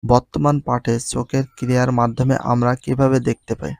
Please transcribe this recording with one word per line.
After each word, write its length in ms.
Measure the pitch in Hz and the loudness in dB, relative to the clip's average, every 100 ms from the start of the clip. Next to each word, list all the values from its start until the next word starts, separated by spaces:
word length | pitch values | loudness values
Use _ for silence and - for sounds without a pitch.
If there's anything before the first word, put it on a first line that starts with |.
বর্তমান 540 | 117 123 - - 143 147 131 | 4 2 2 -2 0 0 -2
পাঠে 280 | 123 - 117 - | -4 -2 -4 -4
চোখের 320 | 127 123 135 131 - | -6 -4 -4 -4 -6
ক্রিয়ার 340 | 123 127 127 123 | -2 0 2 2
মাধ্যমে 340 | 120 117 127 135 - | 0 0 0 2 0
আমরা 220 | 120 120 127 | 0 0 -2
কিভাবে 340 | - 131 135 131 120 | -4 0 2 2 0
দেখতে 240 | 117 - | -4 -6
পাই 180 | 113 73 | -6 -6